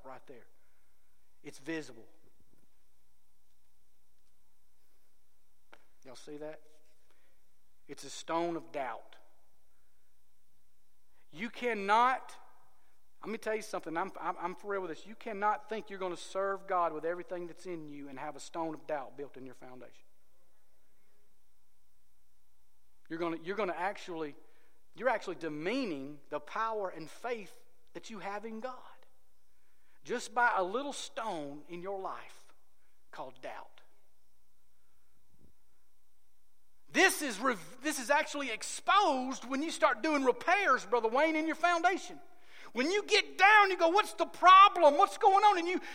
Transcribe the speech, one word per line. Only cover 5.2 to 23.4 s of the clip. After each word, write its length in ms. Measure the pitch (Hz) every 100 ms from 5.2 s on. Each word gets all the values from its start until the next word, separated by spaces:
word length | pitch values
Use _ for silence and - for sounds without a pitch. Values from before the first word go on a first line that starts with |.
| - - - - - - - -
Y'all 140 | 131 123
see 200 | - 147
that? 220 | 151 151 - - - - - - - - - - - - -
It's 160 | 143
a 60 | 139
stone 480 | - - 165 170 165
of 140 | 123
doubt. 420 | 147 127 110 - - - - - - - - - - - - - - - - - - - - - - -
You 180 | 147 220
cannot, 840 | - 247 214 196 214 247 262 - - - - - - - - - -
let 100 | 165
me 60 | 220
tell 180 | 214 214
you 60 |
something, 340 | - 185 170 160
I'm, 160 | 185 -
I'm, 160 | 156 180
I'm 140 | 170 180
for 160 | 202
real 100 | 196
with 80 | 180
this. 160 | 151 185
You 100 | 220
cannot 540 | 233 202 208 208 -
think 200 | 220 -
you're 100 | 196
gonna 180 | 185 165
serve 500 | - 190 196 196 185
God 240 | 185 170
with 140 | 156 160
everything 420 | 180 170 180 175
that's 180 | 151 185
in 220 | 170 151
you 220 | 143 139
and 100 | 131
have 160 | 151 143
a 60 |
stone 320 | - 170 165
of 120 | 151 -
doubt 300 | 151 120 127
built 200 | 139 131
in 80 | 131
your 100 | 123
foundation. 380 | 131 127 120 - - - - - - - - - - - - - - - - - - - - - - - - - - - - - - - -
You're 100 | 165
gonna, 180 | 170 165